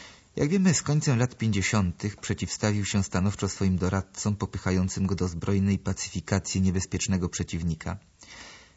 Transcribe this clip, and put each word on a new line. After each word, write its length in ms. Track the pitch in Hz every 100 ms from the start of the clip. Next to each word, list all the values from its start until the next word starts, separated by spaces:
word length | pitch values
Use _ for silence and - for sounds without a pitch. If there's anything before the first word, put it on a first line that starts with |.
| - - - -
Jak 120 | 143
wiemy, 260 | 196 185
z 80 | 135
końcem 360 | - 151 156 117
lat 200 | 123 -
pięćdziesiątych 760 | 113 98 90 107 92 - 104 -
przeciwstawił 680 | - 95 92 - 107 104
się 180 | 98 101
stanowczo 460 | 95 92 98 - 95
swoim 300 | - 98 90
doradcom 580 | 92 95 - - 107 101
popychającym 720 | 92 101 92 92 92 - 95
go 80 |
do 140 | 90 90
zbrojnej 500 | 85 101 98 98 95
pacyfikacji 840 | - 98 - 95 - 98 - 95
niebezpiecznego 680 | 95 92 - 92 - 92 87
przeciwnika. 680 | - 82 85 82 80 85 98 - _ - - - - -